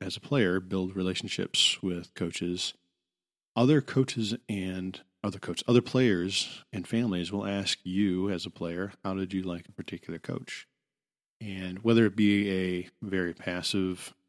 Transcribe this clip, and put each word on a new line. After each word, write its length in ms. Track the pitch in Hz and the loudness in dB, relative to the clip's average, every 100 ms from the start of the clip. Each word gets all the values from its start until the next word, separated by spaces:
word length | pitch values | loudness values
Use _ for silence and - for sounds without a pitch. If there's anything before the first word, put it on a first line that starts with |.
as 160 | 95 - | -8 -8
a 40 | |
player, 380 | - 143 95 92 | 0 2 4 2
build 380 | 92 95 92 95 | 0 -2 -2 -2
relationships 840 | 92 92 101 - 95 - - - | -2 -2 -4 -4 -2 2 2 2
with 320 | 95 87 - | -2 -4 -8
coaches, 600 | - 85 - 87 90 - - _ _ _ _ _ _ _ | -4 -4 -2 -4 -2 -4 -8 _ _ _ _ _ _ _
other 260 | 117 127 151 | 2 6 6
coaches 540 | - 135 131 120 104 117 - | 4 2 2 0 -2 -4 -4
and 520 | 101 95 92 92 - - - | -4 -4 -4 -6 -8 -18 -8
other 160 | 101 92 | -8 -6
coaches, 260 | - 85 - | -8 -4 4
other 160 | 120 | 4
players 840 | 120 127 123 90 92 98 - - - | 6 2 4 4 2 -2 -4 -10 -10
and 140 | 98 87 | -10 -2
families 460 | 113 120 90 87 | 0 0 0 -2
will 140 | 101 101 | -4 -2
ask 320 | 101 95 - | -2 -2 -4
you 460 | 92 95 101 90 98 | -2 2 2 2 0
as 160 | 90 90 | -2 -6
a 40 | |
player, 420 | - 85 85 95 - | -8 -6 -4 -6 -6
"How 100 | 98 | -6
did 180 | 95 92 | -4 -2
you 100 | 95 | -4
like 260 | 92 85 - | -4 -6 -10
a 40 | |
particular 460 | - - 85 - 82 | -12 -10 -10 -10 -10
coach?" 480 | - 82 - - - _ _ _ _ _ _ - | -6 -6 -8 -14 -16 _ _ _ _ _ _ -12
And 420 | 104 95 92 92 | -10 -6 -6 0
whether 220 | 113 117 110 | 6 6 6
it 100 | 101 | 6
be 340 | 104 101 101 | 4 6 2
a 380 | 95 92 90 - - | 0 0 -2 -6 -10
very 320 | 104 95 87 | -4 0 -2
passive, 800 | - - 90 87 98 92 90 - _ | -4 -6 -4 -2 0 0 -2 -10 _